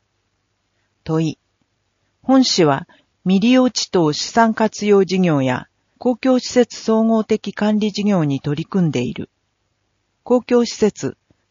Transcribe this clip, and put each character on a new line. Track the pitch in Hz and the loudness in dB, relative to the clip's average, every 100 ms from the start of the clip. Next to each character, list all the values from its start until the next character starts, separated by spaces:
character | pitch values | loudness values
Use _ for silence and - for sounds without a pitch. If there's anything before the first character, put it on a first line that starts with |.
| _ _ _ _ _ _ _ _ _ _ | _ _ _ _ _ _ _ _ _ _
問 | - 160 160 | -6 -4 -4
い。 | - _ _ _ _ _ _ _ _ | -6 _ _ _ _ _ _ _ _
本 | - 262 | 2 2
市 | 240 - | 2 2
は、 | 151 143 - _ _ _ | 2 2 -4 _ _ _
未 | 180 190 | 0 2
利 | 233 | 4
用 | 254 254 | 2 2
地 | - - | -2 -2
等 | 190 151 | 0 0
資 | 147 - | -2 -2
産 | 233 226 | 0 2
活 | 220 220 - 208 | 2 -2 -2 2
用 | 196 | 2
事 | 175 190 | 2 0
業 | 175 147 | 0 0
や、 | 131 127 - _ _ _ | 0 -4 -8 _ _ _
公 | 247 240 | -4 -2
共 | 262 254 | 0 0
施 | - | 0
設 | 247 233 - | 0 0 -4
総 | - 220 | -2 0
合 | 226 226 | 2 0
的 | - 214 202 | 0 -4 -6
管 | - 208 214 | -4 -2 0
理 | 214 | -2
事 | 202 | -2
業 | 208 190 | 0 0
に | 151 135 | 0 -2
取 | 147 147 | -4 -6
り | 165 | -4
組 | 190 165 | -2 0
ん | |
で | 127 | -2
い | 123 | -4
る。 | - - _ _ _ _ _ _ _ _ _ | -8 -14 _ _ _ _ _ _ _ _ _
公 | - 247 | -2 -2
共 | - 240 | 2 0
施 | 233 - | 0 0
設、 | 214 - 135 - _ _ _ | -2 -2 -8 -12 _ _ _